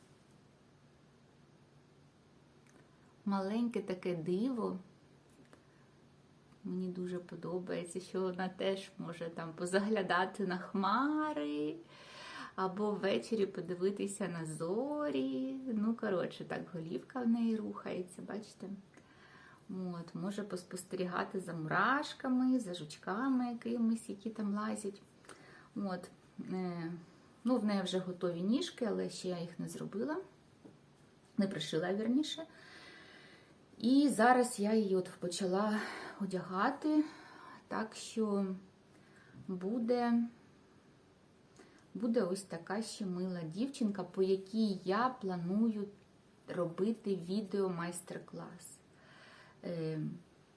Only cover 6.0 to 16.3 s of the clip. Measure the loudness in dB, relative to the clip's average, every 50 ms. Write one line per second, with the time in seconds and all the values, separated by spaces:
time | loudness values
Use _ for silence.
6 | -20 -20 -20 -20 -20 -20 -20 -20 -20 -20 -20 -12 -8 -6 -4 -2 -2 -4 -4 -4
7 | -4 -4 -4 -6 -6 -8 -10 -8 -6 -4 -4 -4 -2 -2 -4 -4 -4 -4 -6 -8
8 | -8 -4 -2 0 0 0 0 -2 -4 -4 -2 0 0 0 0 0 -4 -8 -10 -10
9 | -8 -8 -8 -6 -8 -8 -6 -6 -8 -8 -6 -4 -2 2 2 2 4 4 2 2
10 | 4 4 4 4 4 2 0 -2 -2 0 -2 -2 -4 -2 0 2 4 4 4 4
11 | 4 4 2 2 0 0 0 -2 -2 -2 0 0 0 -2 -2 -6 -10 -16 -20 -20
12 | -20 -18 -16 -16 -14 -12 -12 -12 -12 -8 -4 -2 -2 -2 0 0 0 0 2 2
13 | 2 2 2 2 2 0 2 2 2 2 0 -4 -4 -4 -2 0 2 2 2 2
14 | -2 -2 -2 -2 -2 -2 -2 -4 -4 -4 -4 -4 -2 0 0 0 0 0 -2 -2
15 | 0 0 0 0 0 0 0 -2 -2 -2 -4 -4 -4 -2 0 2 2 2 2 2
16 | 0 0 2 0 0 -2